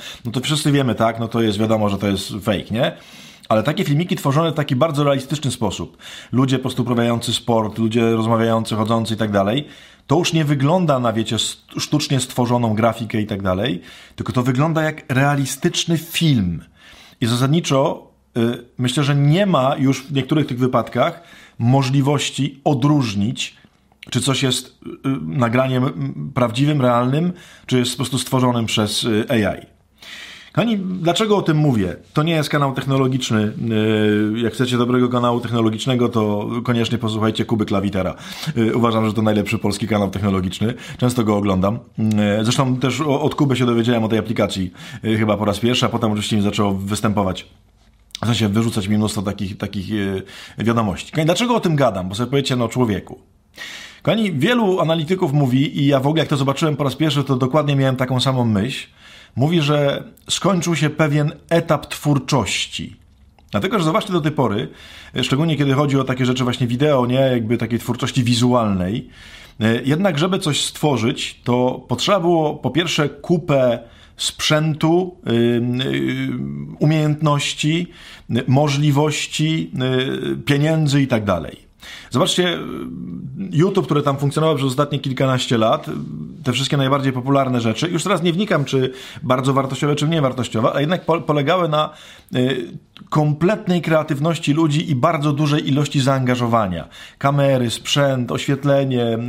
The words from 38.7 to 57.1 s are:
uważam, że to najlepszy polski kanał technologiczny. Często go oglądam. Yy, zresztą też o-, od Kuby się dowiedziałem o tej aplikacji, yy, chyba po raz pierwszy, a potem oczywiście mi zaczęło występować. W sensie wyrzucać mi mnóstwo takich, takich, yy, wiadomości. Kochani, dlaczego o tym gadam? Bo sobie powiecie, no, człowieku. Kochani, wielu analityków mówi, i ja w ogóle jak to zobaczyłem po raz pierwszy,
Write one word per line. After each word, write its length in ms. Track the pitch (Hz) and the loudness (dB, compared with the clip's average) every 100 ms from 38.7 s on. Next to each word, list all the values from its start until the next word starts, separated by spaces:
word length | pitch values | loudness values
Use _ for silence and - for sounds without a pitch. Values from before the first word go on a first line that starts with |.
| 123 | 2
uważam, 300 | 117 110 107 | 2 2 0
że 80 | |
to 80 | 107 | 0
najlepszy 360 | 107 107 101 110 | 2 2 0 -2
polski 300 | 107 101 107 | -2 -2 -2
kanał 220 | 107 98 | 0 0
technologiczny. 640 | 92 101 95 92 - 107 - - - | 0 0 0 -2 -2 -4 -4 -10 -2
Często 260 | 123 120 | -2 0
go 140 | 107 104 | 2 2
oglądam. 420 | 101 95 98 113 - - | 2 2 2 0 -6 -4
Yy, 80 | 110 107 104 104 | 0 2 2 2
zresztą 360 | 110 127 131 127 | 0 0 0 0
też 220 | 131 117 | -2 -2
o-, 200 | 156 139 | 0 2
od 140 | 147 - | 0 2
Kuby 200 | 143 123 | 2 2
się 100 | 123 | 2
dowiedziałem 380 | 117 113 120 | 2 2 2
o 40 | 110 | 2
tej 120 | 110 | 0
aplikacji, 520 | 101 110 101 95 92 - - 117 | 0 0 -2 -2 -6 -8 -16 -8
yy, 140 | 110 110 | -2 0
chyba 200 | 110 101 | 2 2
po 80 | 104 | 0
raz 140 | 98 | 0
pierwszy, 260 | 117 123 120 | 0 0 0
a 40 | |
potem 220 | 117 110 | 0 -2
oczywiście 240 | 104 101 110 | -2 0 0
mi 60 | |
zaczęło 320 | 101 104 101 | 0 0 0
występować. 760 | 95 98 104 113 104 95 87 - - _ _ _ _ _ - | 0 -2 -2 0 0 0 -4 -10 -20 _ _ _ _ _ -8
W 40 | 107 | -2
sensie 240 | 110 110 | 0 2
wyrzucać 380 | 104 113 110 98 | 2 0 -2 0
mi 100 | 107 | 0
mnóstwo 240 | 107 107 | 0 -2
takich, 360 | 101 - 95 104 | -4 -6 -8 -8
takich, 320 | 101 104 95 | -8 -8 -4
yy, 340 | 107 98 95 95 - - - | -2 -2 -4 -8 -16 -16 -4
wiadomości. 540 | 110 117 107 82 - | 0 0 0 -2 -6
Kochani, 140 | 131 151 | -2 0
dlaczego 300 | 180 240 233 | 2 2 0
o 40 | |
tym 160 | 185 151 | 2 2
gadam? 340 | 127 95 90 | 2 0 -6
Bo 60 | 101 | -4
sobie 140 | 123 | -2
powiecie, 260 | 139 135 123 | 0 0 -2
no, 140 | 113 | -2
człowieku. 500 | 127 123 92 - - _ _ _ - - - - - | 0 0 0 -6 -18 _ _ _ -20 -18 -16 -18 -8
Kochani, 300 | - 214 214 | -2 0 0
wielu 480 | 147 180 247 208 180 | 0 2 2 2 2
analityków 540 | 156 165 151 185 170 | 0 0 0 0 0
mówi, 460 | 147 135 131 147 - | 2 2 2 0 0
i 60 | 139 | 2
ja 120 | 135 | 2
w 80 | 135 | 2
ogóle 120 | 160 | 0
jak 100 | 147 | 0
to 80 | 139 | 0
zobaczyłem 380 | 139 135 160 139 | 0 0 0 0
po 80 | |
raz 120 | 139 123 | -2 0
pierwszy, 280 | 156 | 0